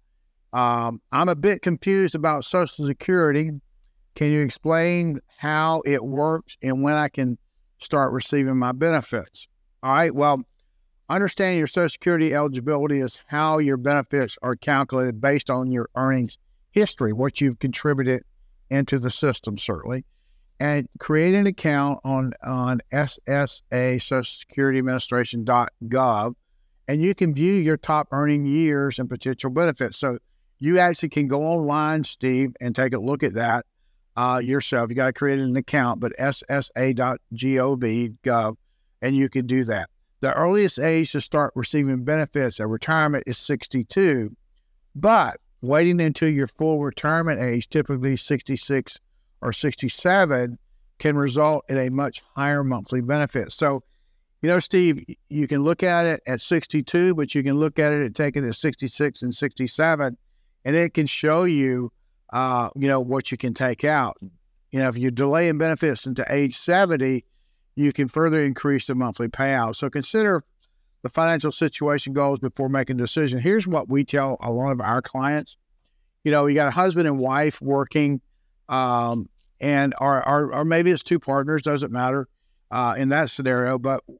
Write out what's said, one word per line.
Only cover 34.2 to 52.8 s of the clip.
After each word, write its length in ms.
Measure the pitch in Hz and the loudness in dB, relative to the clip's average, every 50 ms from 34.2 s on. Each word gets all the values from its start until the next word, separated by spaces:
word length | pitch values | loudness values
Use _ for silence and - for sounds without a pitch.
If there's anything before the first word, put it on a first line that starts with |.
| 123 127 127 127 120 | 0 0 0 0 0
yourself. 480 | 120 135 143 - - 147 120 117 113 | 0 0 -2 0 0 0 0 0 0
You 40 | 120 | 0
gotta 180 | 131 131 131 123 | 0 0 0 0
create 280 | - 147 139 139 135 | 0 0 0 0 0
an 160 | 135 127 123 | 0 0 0
account, 420 | 135 131 - - 147 127 123 117 - | -2 -2 0 0 0 0 0 -2 -2
but 140 | 123 117 - - | -4 -6 -4 -4
S 260 | 131 143 135 - - - | -4 -4 -4 -4 -6 -4
S 220 | 143 139 131 - - | -4 -4 -4 -4 -4
A 160 | 117 127 135 127 | -2 0 0 0
dot 280 | 117 127 127 123 - _ - 117 | 0 0 -2 -2 -6 _ -14 -10
G 260 | 113 127 135 135 131 | -4 -2 0 2 2
O 160 | 127 135 139 | 2 2 0
V, 380 | 123 123 113 110 120 120 113 107 - - | 0 0 0 0 0 -2 -4 -6 -6 -2
gov, 320 | 131 120 117 110 107 110 - _ _ _ _ _ _ _ - - | 0 0 2 0 -2 -4 -8 _ _ _ _ _ _ _ -6 -2
and 140 | 131 135 | 0 2
you 120 | 135 135 127 | 2 2 2
can 180 | - 135 127 | 0 -2 -2
do 180 | 120 127 131 123 | 0 0 0 0
that. 260 | 113 110 98 87 - _ _ _ _ _ - 135 | 0 -2 -4 -6 -8 _ _ _ _ _ -4 -2
The 100 | 131 135 | -2 0
earliest 440 | 151 160 175 196 208 208 180 - - | 2 2 2 4 4 2 2 0 0
age 340 | 143 165 160 160 160 - - | 0 2 2 2 0 0 -2
to 80 | 143 | -4
start 320 | - - - 147 143 - - | -4 -2 0 0 0 0 -2
receiving 480 | 127 117 - - 151 143 135 131 127 123 | -6 -6 -2 0 0 2 2 0 -2 0
benefits 560 | 139 151 156 151 - - 147 131 120 - - | 0 0 0 0 -2 -2 -2 -2 -2 -2 -4
at 80 | 107 110 | -4 -4
retirement 560 | 113 107 - - 160 160 151 147 147 135 - | -4 -4 -2 0 0 2 2 2 0 -2 -4
is 100 | - 120 | -6 -8
sixty-two, 960 | - - - 147 117 - - - 131 110 - - 196 196 175 143 123 110 104 - - _ _ _ _ _ _ _ _ _ _ - | -6 -4 -4 -4 -4 -4 -4 -4 -4 -4 -2 0 2 2 4 2 2 -2 -4 -8 -12 _ _ _ _ _ _ _ _ _ _ -6
but 460 | 143 165 214 226 208 151 120 - - _ _ _ _ - | 0 2 4 4 4 4 2 -2 -10 _ _ _ _ -2
waiting 380 | 123 143 156 170 175 175 175 | 2 4 4 4 4 4 4
until 280 | 165 156 143 - 160 160 | 2 0 0 2 2 2
your 180 | 151 139 135 | 2 2 0
full 340 | - - - 156 160 156 147 | -2 -2 -2 0 0 0 0
retirement 600 | 147 139 - - - 151 156 165 165 165 147 - | -2 -4 -6 -4 -2 0 0 2 0 0 -2 0
age, 280 | 127 123 120 120 113 - | 0 0 0 -2 -2 0
typically 460 | - 156 143 - 139 127 127 135 135 | 0 0 0 0 -2 -2 0 0 -2
sixty-six 880 | 120 - - 147 123 - - 135 123 - - 139 135 - - - - _ _ _ _ _ _ _ - | -2 -2 -2 -4 -2 -2 -4 -6 -4 -2 -2 -2 -2 -2 -4 -10 -20 _ _ _ _ _ _ _ -8
or 120 | - 120 113 | -6 -6 -4
sixty-seven, 1080 | - - 147 - - - 117 - - - 180 185 196 185 156 139 123 123 120 120 - _ _ _ _ _ _ _ - | -2 -2 -4 -4 -2 -6 -6 -4 0 0 2 4 4 4 4 2 0 0 -2 -4 -10 _ _ _ _ _ _ _ -2
can 160 | - 151 147 | 0 0 2
result 480 | 147 143 135 120 147 151 151 156 139 - - | 2 2 2 2 2 4 4 2 0 -2 -2
in 80 | 135 | -2
a 140 | 135 127 127 | 0 0 0
much 320 | 131 139 143 131 - - - _ - | -2 -2 -2 -4 -6 -8 -16 _ -6
higher 260 | 139 139 143 143 143 139 | -4 -2 0 0 0 0
monthly 380 | 131 127 113 | -2 -2 -4